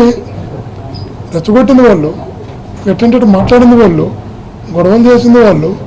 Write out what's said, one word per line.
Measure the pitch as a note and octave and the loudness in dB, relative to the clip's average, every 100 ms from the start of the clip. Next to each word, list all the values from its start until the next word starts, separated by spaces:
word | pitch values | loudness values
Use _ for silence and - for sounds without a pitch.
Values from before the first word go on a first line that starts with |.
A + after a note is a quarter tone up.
| A#3+ A#3+ - - - - - - - - - - - | 4 0 -8 -14 -12 -14 -14 -16 -14 -14 -14 -16 -8
రెచ్చగొట్టిన | E3+ D#3 A3 A#3+ B3+ A#3+ | -6 0 2 4 4 4
వాళ్ళు, | F#3 D3+ F3+ - - - - - - G3+ | 2 -2 -6 -12 -14 -16 -16 -16 -8 -4
ఎట్టంటే | F#3 A#3 B3 | -2 0 2
మాట్లాడిన | A3+ F#3+ G3 B3 B3 A#3+ | 2 2 2 4 4 4
వాళ్ళు, | G#3 D#3+ - - - - - - - | 4 2 -4 -8 -14 -16 -18 -16 -8
గొడవలు | E3 F3+ A3 A#3+ | -2 2 4 4
చేసిన | A#3+ A#3+ A#3+ | 4 4 4
వాళ్ళు | G#3+ E3 D#3+ G3+ | 4 2 -2 -6